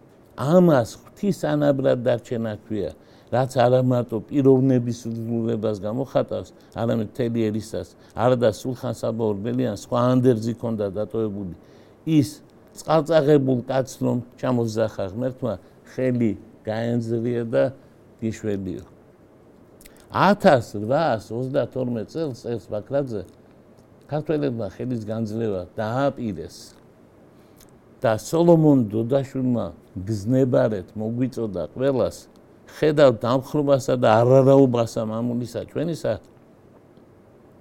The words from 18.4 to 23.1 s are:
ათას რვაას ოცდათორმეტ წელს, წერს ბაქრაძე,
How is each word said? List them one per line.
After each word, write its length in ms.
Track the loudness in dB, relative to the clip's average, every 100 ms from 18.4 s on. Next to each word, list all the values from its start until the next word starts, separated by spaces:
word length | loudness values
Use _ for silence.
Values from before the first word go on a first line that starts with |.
| -4 -4 -6 -10 -12 -20 -20 _ _ _ -20 -20 -20 -20 -20 -20 -8
ათას 640 | 0 2 4 4 4 2
რვაას 560 | -6 -2 0 0 -2 -4
ოცდათორმეტ 800 | -8 -4 -4 -4 -4 -4 -6 -8
წელს, 320 | -8 -8 -8
წერს 240 | -8 -8 -8
ბაქრაძე, 640 | -10 -4 -4 -4